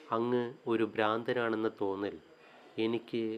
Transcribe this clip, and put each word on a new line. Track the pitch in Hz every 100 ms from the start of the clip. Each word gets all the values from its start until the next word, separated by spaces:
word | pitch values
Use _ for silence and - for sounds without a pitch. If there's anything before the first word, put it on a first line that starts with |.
| -
അങ്ങ് | 113 120 123 120 - 123
ഒരു | 113 107
ഭ്രാന്തനാണെന്ന | 107 107 110 127 123 117 110 110
തോന്നൽ | - 98 98 101 78 - - - - - -
എനിക്ക് | 113 117 - 117 110